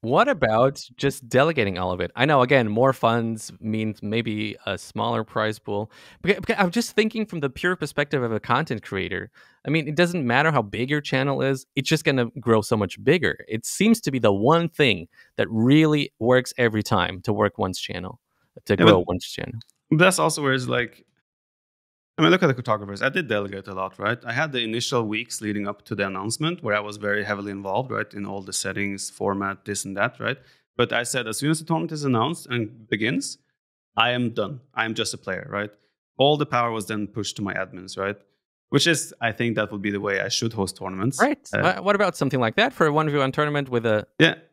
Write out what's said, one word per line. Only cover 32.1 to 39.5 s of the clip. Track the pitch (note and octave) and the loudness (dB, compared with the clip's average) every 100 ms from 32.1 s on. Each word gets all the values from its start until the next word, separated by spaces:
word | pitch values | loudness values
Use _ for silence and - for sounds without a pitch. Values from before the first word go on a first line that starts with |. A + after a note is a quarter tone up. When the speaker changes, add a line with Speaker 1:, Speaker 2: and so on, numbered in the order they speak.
| A#2+ A#2+ E3+ - | 2 2 -2 -6
Speaker 2:
and | A#2+ A2 - - | -4 -4 -10 -6
begins, | A2 A2+ D#3+ - - _ _ _ _ _ - | -2 -2 -2 -6 -12 _ _ _ _ _ 0
I | A#2 | 0
am | B2 A#2+ | 2 -2
done. | A#2 G2+ C3+ _ | -2 -6 -6 _
I | - | -4
am | A2+ | -4
just | A2+ G#2+ | -2 -4
a | G2 | -6
player, | - F#2 - | -8 -8 -6
right? | G2+ G#2+ _ _ _ _ _ | -6 -6 _ _ _ _ _
All | C3+ D3 | 2 4
the | D3 | 0
power | B2 A#2 | 0 0
was | A2+ G#2 | -2 -6
then | G#2+ G2+ | -6 -6
pushed | - G2+ - | -6 -8 -6
to | |
my | G2+ | -6
admins, | G2 F#2+ F#2 F#2+ - | -4 -8 -10 -14 -6
right? | G2 G2+ _ _ _ _ _ | -4 -6 _ _ _ _ _
Which | C#3 E3 | 0 2
is, | D#3 - - | 0 -2 -6
I | A#2 | -6
think | G#2+ A#2 | -2 -2